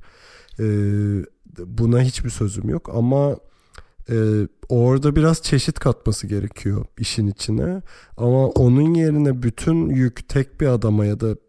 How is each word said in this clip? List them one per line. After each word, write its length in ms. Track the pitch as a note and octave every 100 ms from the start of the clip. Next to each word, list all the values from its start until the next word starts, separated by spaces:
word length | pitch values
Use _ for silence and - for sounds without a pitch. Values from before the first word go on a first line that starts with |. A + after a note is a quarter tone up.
| - _ - - _ -
Ee, 640 | A2 G#2 G2+ G2+ G#2 G2+ - _ - -
buna 440 | F2+ A2+ A#2 A#2+
hiçbir 280 | B2+ - A#2+
sözüm 400 | - G#2 G#2 -
yok 200 | E3+ -
ama, 420 | A#2 A#2+ C#3 C#3+ C3+ - _ _ - - - -
e, 380 | A#2 A2 G#2+ G2+ - -
orada 460 | A#2+ B2 C3+ D3 D3
biraz 260 | D#3 D#3+
çeşit 380 | - C#3 - -
katması 480 | C3+ - - G#2 G2+
gerekiyor 580 | G#2 G2+ - G2 G2 - -
işin 300 | A#2 - G2+
içine. 540 | G2 - A2 D3 F#3+ - - - -
Ama 300 | A#2+ C3 C3
onun 460 | - B2 B2+ D#3
yerine 500 | E3+ D#3+ D3+ D3 B2
bütün 460 | B2 - - E3 D#3+
yük 400 | C3 B2+ - -
tek 320 | C#3 C3 -
bir 60 | D3
adama 380 | A#2+ A2 G#2+ G#2
ya 140 | G#2
da 160 | A2+ G#2